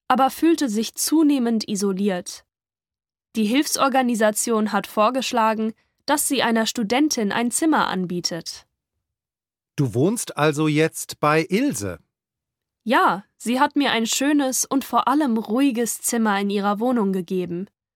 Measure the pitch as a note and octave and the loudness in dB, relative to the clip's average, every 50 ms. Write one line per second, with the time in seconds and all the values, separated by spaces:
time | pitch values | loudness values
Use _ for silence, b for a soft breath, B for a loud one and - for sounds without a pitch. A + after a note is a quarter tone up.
0 | _ - B3+ A3 C4+ C4 - - D#4 E4 E4+ D4+ D4 B3 G3+ G#3+ A3+ - - - | _ 0 2 2 2 2 0 0 2 2 2 2 0 -2 -2 -2 -4 -4 -6 -6
1 | - - D4 D#4+ D#4+ C#4+ C#4+ C4+ A#3+ A#3 A3+ A3 - - G#3+ F#3 G3+ G3+ F#3+ F#3 | -4 0 2 4 4 4 2 2 2 0 0 0 -2 -2 -4 -2 -2 -2 0 0
2 | G3+ G#3 F#3 F3+ F3+ - - - - _ _ _ _ _ _ _ _ _ _ _ | 0 -2 -2 -2 -6 -10 -14 -16 -18 _ _ _ _ _ _ _ _ _ _ _
3 | _ _ _ _ _ _ - A3+ A3 G#3 A#3+ C#4+ D#4 - - - - C4+ B3+ C4+ | _ _ _ _ _ _ -4 -2 0 2 2 2 0 0 0 0 0 2 2 2
4 | C4 A#3+ B3 G#3 A3 G#3+ G#3+ - - A#3+ A3+ G#3+ A3 G#3 G#3 G3 F#3 - - A3 | 2 2 2 2 2 2 2 0 -2 0 0 0 0 0 0 -2 -4 -2 0 0
5 | G#3 A3+ B3+ C4+ A3+ - - A#3 A3 A3 A3 G#3+ A3 A3 - _ _ _ _ _ | 2 2 2 0 -2 -2 0 0 2 2 0 0 -2 -4 -6 _ _ _ _ _
6 | _ - C#4+ D4 - - C#4 B3+ - A#3 A3+ A3+ A3 G#3+ - - A#3 G3 A3+ C4 | _ -2 0 0 0 0 0 0 2 2 2 2 0 0 -2 -4 -2 0 2 2
7 | D4+ D#4 - B3 G#3+ G3 - A3+ A#3+ A#3+ - - E4 D#4+ D4 A3+ - - - F#3 | 2 2 0 0 -2 -2 -2 -2 -2 -2 -2 0 0 2 2 2 2 0 0 -2
8 | F#3 E3+ F3+ F3 E3+ - F3 E3 E3+ - - - - _ _ _ _ _ _ _ | -4 -4 -4 -4 -6 -6 -6 -8 -10 -12 -14 -16 -18 _ _ _ _ _ _ _
9 | _ _ _ _ _ _ _ _ _ _ _ _ _ _ _ - C#3+ B2 F#2 A#2 | _ _ _ _ _ _ _ _ _ _ _ _ _ _ _ -2 -2 -2 0 0
10 | C#3+ F#3+ A#3 A3+ - - - - D3 D#3 D3 D3 D#3 D#3 D3 D3+ D#3+ D#3+ - - | 0 0 0 -2 -6 -8 -4 0 0 2 2 2 0 0 2 2 0 0 -2 -6
11 | - - - - - D3 D3+ D#3 D#3+ - F3+ G#3+ C4+ D4 G3+ - G2+ F#2+ F2 - | -12 -12 -6 -2 0 2 2 2 2 0 0 0 0 -2 -2 -4 -6 -8 -8 -10
12 | _ _ _ _ _ _ _ _ _ _ _ _ _ _ _ _ - A3 A#3+ E4 | _ _ _ _ _ _ _ _ _ _ _ _ _ _ _ _ -4 0 2 2
13 | F#4+ C#4 E3+ F#3+ - _ _ - - A3 B3 B3+ C#4+ D4 - D4 C#4 A#3+ - A3+ | 2 2 0 -2 -6 _ _ -8 -4 -2 0 2 2 2 2 2 0 2 2 0
14 | A3+ A3 - - C4 C#4+ D4+ C#4+ C#4 C4 B3 - - - - C#4 - - - A#3 | 0 -2 -2 0 2 2 2 2 2 0 0 -2 -2 -2 -2 -2 -2 0 0 0
15 | - - C4 D4 D#4 C4 A3+ A3+ G#3 - G#3+ B3+ C#4+ C#4+ A3+ A#3 A#3+ G#3+ - - | 2 2 2 2 2 2 0 0 -2 -2 0 2 2 2 2 0 -2 -4 -4 -6
16 | - - B3 A#3 A3 G#3+ G3 G3 G3+ G3+ G3+ G#3 G3 G3+ G#3 G3 A3+ B3+ B3+ A#3+ | -6 -4 -2 0 2 2 2 0 0 -2 -2 0 0 0 0 0 0 0 0 2
17 | G3+ G3 F#3+ F#3+ F3 - F#3+ F3+ F3+ F3 E3+ F3 G3 - _ _ _ _ _ | 0 0 0 -2 -4 -4 -4 -4 -4 -4 -6 -8 -10 -10 _ _ _ _ _